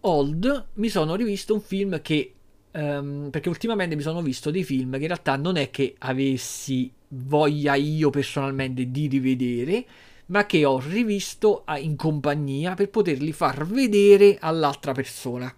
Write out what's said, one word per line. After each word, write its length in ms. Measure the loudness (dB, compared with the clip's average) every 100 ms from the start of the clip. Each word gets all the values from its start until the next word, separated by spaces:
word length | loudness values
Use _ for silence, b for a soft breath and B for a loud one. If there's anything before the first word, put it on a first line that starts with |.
Old, 680 | 0 2 2 0 0 -2 -6 -4
mi 120 | -2
sono 280 | 0 0 0
rivisto 360 | -2 -4 -2
un 80 | -4
film 400 | -2 -4 -2 -4
che, 340 | -2 -2 -2 -10 _ _ _
ehm, 580 | -8 -4 -4 -6 -8 -6
perché 200 | -6 -4
ultimamente 440 | -4 -4 -2 -2
mi 80 | -4
sono 200 | -4 -4
visto 280 | -4 -4 -4
dei 140 | -4
film 280 | -2 -2 -2
che 100 | -4
in 60 | -4
realtà 280 | -4 -2 -2
non 200 | 0 0
è 140 | -2
che 260 | -2 -2 -4
avessi 920 | -4 -2 0 -2 -6 -10 -4 -2 -4 -8 -16
voglia 600 | -12 -2 2 2 2 0
io 340 | 2 0 2 2
personalmente 800 | 2 -2 -2 -4 -4 -4 -4 -4
di 200 | -2 0
rivedere, 760 | 0 2 0 0 -2 -2 -2 -4 b b b b
ma 200 | 0 2
che 180 | 4
ho 140 | 4 2
rivisto 840 | -2 -2 0 -2 -6 0 2 2
a-, 120 | -2 -6
in 200 | -4 -2
compagnia 800 | -2 0 -2 -2 -2 -4 -4
per 140 | -2 -2
poterli 440 | 0 0 0 -2
far 340 | -2 -2 -2 -4
vedere 720 | 0 2 6 10 10 10 6
all'altra 540 | 0 0 0 0 -4
persona. 600 | -4 -6 -8 -8 -8 -10